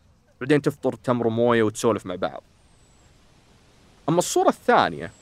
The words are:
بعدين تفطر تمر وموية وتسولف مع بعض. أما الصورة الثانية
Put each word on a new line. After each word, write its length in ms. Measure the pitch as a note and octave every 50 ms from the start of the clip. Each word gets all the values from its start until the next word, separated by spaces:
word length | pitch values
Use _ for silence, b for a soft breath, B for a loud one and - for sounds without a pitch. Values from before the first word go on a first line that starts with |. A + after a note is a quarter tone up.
| _ _ _ _ _ _ _ -
بعدين 220 | B2 C3+ D3 C#3+ D3
تفطر 320 | D3+ D3+ - - C3 A#2
تمر 320 | - - C3 B2 A#2+ A#2
وموية 360 | A2+ A2+ A#2 A#2+ A#2+ A#2 A#2 A2
وتسولف 440 | G#2+ A2 - - A#2 G#2+ F#2+ -
مع 80 | F#2 F2+
بعض. 280 | F#2 F#2+ D2+ C2 - - _ _ _ _ _ _ _ _ _ _ _ _ _ _ _ _ _ _ _ _ _ _ _ _ _ _ _ _ _ _ _ - -
أما 100 | E3 F3
الصورة 300 | E3+ - - F4 F4+ -
الثانية 600 | - - - - A#3+ E3+ G#2 E2+ E2 C#2 D#2 - - _